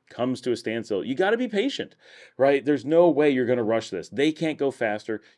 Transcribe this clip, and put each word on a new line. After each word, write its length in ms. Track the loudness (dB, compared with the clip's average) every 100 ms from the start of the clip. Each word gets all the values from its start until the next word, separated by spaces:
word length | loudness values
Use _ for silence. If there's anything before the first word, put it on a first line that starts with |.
| _
comes 300 | -6 -4 -4
to 100 | -4
a 40 |
standstill. 480 | -4 -4 -6 -4 -4
You 120 | -4
gotta 220 | -2 0 0
be 120 | -2
patient, 460 | -2 -4 -6 -12 _ -20 -20 -12 0
right? 260 | 2 2
There's 220 | 2 -2
no 240 | 2 4 6
way 200 | 6 2
you're 160 | 2
gonna 180 | 2 0
rush 260 | 0 0 -2
this. 180 | -10 -8
They 240 | -2 0
can't 260 | 0 -4 -2
go 140 | -4
faster. 500 | -2 -2 -4 -6 -8 _